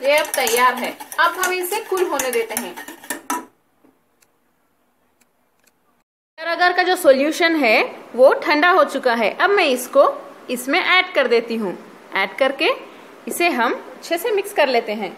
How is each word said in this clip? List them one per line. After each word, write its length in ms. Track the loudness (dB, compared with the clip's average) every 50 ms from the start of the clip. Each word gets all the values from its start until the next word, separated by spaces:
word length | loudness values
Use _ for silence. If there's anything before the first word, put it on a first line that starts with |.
| 2
ये 140 | 2 2
अब 100 | 2 0 0 -2
तैयार 380 | -2 -2 0 2 2 2 2 2
है। 160 | 0 -6 -8 -8 -12 -16 -12 -2 0
अब 160 | 0 0 0
हम 180 | -2 -4 -2 -2
इसे 260 | -4 -4 -4 -6 -6
कूल 260 | -4 -4 -2 -2 -2
होने 240 | -2 -2 -4 -2 0
देते 240 | 0 0 -2 -2 -6
हैं। 200 | -10 -10 -10 -14 -14 -18 -18 -20 -20 -14 -14 -14 -14 -8 -8 -8 -8 -8 -14 _ _ _ _ _ _ _ _ _ _ _ _ _ _ _ _ _ _ _ _ _ _ _ _ _ _ _ _ _ _ _ _ _ _ _ _ _ _ _ _ _ _ _ _ _ _ _ _ _ _ _ _ _ _ _ _ _ -12
अगर 120 | -6 -6
अगर 220 | -2 2 2 2 2
का 100 | 2 0
जो 120 | 0 0
solution 600 | 2 4 4 4 6 4 -2 0 0 0 0 2
है 260 | 2 2 4 4 2 2 0 -6 -14 -20 -12 2
वो 160 | 6 6 6 6 4
ठंडा 280 | 0 0 2 4 4 4
हो 140 | 4 4 2
चुका 280 | 2 0 -2 0 0 0
है। 140 | 2 0 -2 0
अब 160 | 0 0 2
मैं 160 | 2 2 2
इसको 400 | 2 0 -2 -4 0 4 4 4 4 2 -2 -12 -18 -20 -20 -12 -10
इसमें 300 | -10 -8 -4 -2 -2 0
ऐड 340 | 0 2 2 2 0 0 0
कर 140 | 0 0
देती 280 | 2 2 0 0 -2 -6
हूँ। 220 | -4 -4 -6 -6 -8 -14 -20 -20 -20 -20 -6 -2
ऐड 200 | -2 -2 -2 0
करके 320 | 0 0 0 0 0 0 -2 -2 -2 -8 -18 -20 -20 -20 -20 -20 -16 -14
इसे 220 | -12 -4 -2 0 0
हम 240 | 0 0 0 -2 -2 -4 -8 -16 -20
अच्छे 200 | -18 -6 -6 -6
से 140 | -4 -2 -2
mix 220 | -2 -2 -4 -4 0
कर 140 | 0 2
लेते 260 | 2 2 -2 -2 -2 -8
हैं। 220 | -6 -8 -10 -10